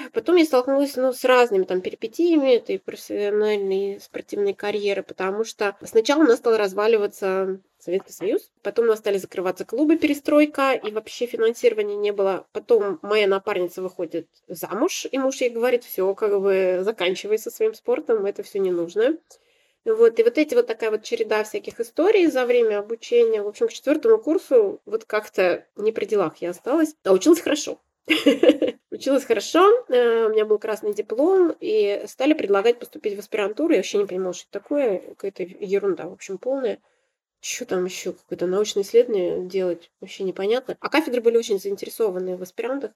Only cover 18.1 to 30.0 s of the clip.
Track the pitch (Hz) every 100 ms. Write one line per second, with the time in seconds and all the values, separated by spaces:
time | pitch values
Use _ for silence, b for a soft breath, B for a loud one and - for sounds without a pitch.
18.1 | 226 196 202 202 202 190 175 170 208 240
19.1 | 320 _ - _ _ _ _ - 220 233
20.1 | 226 226 240 302 247 233 220 226 214 -
21.1 | 233 214 214 214 208 202 - 233 - 349
22.1 | 427 330 262 247 247 226 208 208 226 -
23.1 | 240 226 220 202 208 226 - - 311 233
24.1 | 220 254 339 - 262 202 - - 220 -
25.1 | 214 214 - 185 170 - - 208 220 202
26.1 | 208 165 - 170 180 - 311 311 - -
27.1 | 190 302 320 - 302 - - _ _ -
28.1 | 311 - 240 - 302 254 - _ - 262
29.1 | 269 - 220 - 311 392 480 - 254